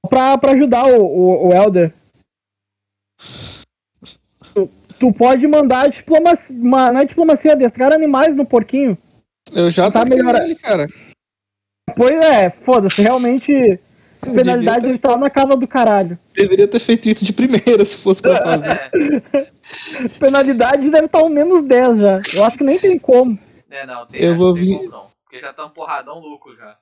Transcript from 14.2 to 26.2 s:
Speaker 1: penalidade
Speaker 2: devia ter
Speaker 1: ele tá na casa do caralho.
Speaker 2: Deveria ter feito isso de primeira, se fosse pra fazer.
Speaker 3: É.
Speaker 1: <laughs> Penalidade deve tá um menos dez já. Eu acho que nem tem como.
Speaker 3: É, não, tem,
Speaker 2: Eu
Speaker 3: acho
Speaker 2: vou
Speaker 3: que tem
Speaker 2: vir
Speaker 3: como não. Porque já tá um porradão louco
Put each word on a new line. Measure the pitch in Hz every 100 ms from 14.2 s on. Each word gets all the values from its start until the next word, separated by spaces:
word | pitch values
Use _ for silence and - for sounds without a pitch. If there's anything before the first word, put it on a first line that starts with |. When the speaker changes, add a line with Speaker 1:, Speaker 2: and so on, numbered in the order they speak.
| -
Speaker 1:
penalidade | 240 247 247 226 233
Speaker 2:
devia |
ter | 240
Speaker 1:
ele | 254
tá | 277 240
na | 277
casa | 277 269 269
do | 262
caralho. | 262 220 202 175 175 _
Speaker 2:
Deveria | 190 202 190 202
ter | 233
feito | - 226 220
isso | 214 202
de |
primeira, | 202 254 233 - 220 202
se | -
fosse | 196 190
pra | 175 180
fazer. | 170 160 147 - - 370 294 277 -
Speaker 3:
É. | 285 294 _ _ - - - 247
Speaker 1:
<laughs> | -
Penalidade | 277 277 269 240 240 285 277
deve | 311 302
tá | 339
um | 320
menos | 294 320 370 277
dez | 247 254 226
já. | 202 190 202
Eu | 170
acho | 220 -
que |
nem | 277 349
tem | 392 359
como. | - 247 254 208 _ _ _
Speaker 3:
É, | 139 135
não, | 123 120
tem, | 131
Speaker 2:
Eu | 170
Speaker 3:
acho | 170
Speaker 2:
vou | 180
Speaker 3:
que | 175
tem | 185
Speaker 2:
vir | 190
Speaker 3:
como | -
não. | 113 98 _
Porque | _ 127
já | 135
tá | 139 151
um |
porradão | 160 156 120 127
louco | 160